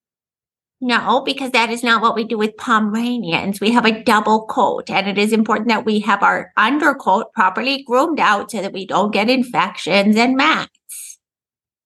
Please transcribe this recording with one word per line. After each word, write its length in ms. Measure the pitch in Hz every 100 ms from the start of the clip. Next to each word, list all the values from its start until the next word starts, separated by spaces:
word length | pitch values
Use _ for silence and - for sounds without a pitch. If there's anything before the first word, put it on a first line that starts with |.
| _ _ _ _ _ _ _ _
No, 380 | 247 233 196 247
because 300 | 277 277 262
that 180 | 247 226
is 140 | 240
not 180 | 240 226
what 140 | 226 214
we 80 |
do 160 | 226 226
with 180 | 214 214
Pomeranians. 1040 | - 220 214 220 240 247 170 160 196 196
We 100 | 202
have 140 | 240 233
a 180 | 220
double 440 | - 214 214 214 220
coat, 420 | - 208 - -
and 180 | 180 196
it 120 | 190
is 120 | 208
important 360 | 220 220 214 220
that 180 | 214 220
we 140 | 214
have 240 | 208 202
our 280 | 185 180 - -
undercoat 760 | 214 294 302 269 - 247 220
properly 500 | 226 185 185 247 277
groomed 360 | 277 247 320 269
out 300 | 185 202 -
so 120 | 220
that 120 | 190
we 140 | 185 190
don't 240 | 160 208
get 180 | 208 214
infections 840 | 262 240 156 185 - - 196 202 214
and 200 | 247 262
mats. 840 | 302 226 - _ - - - - _ _ _ _ _ _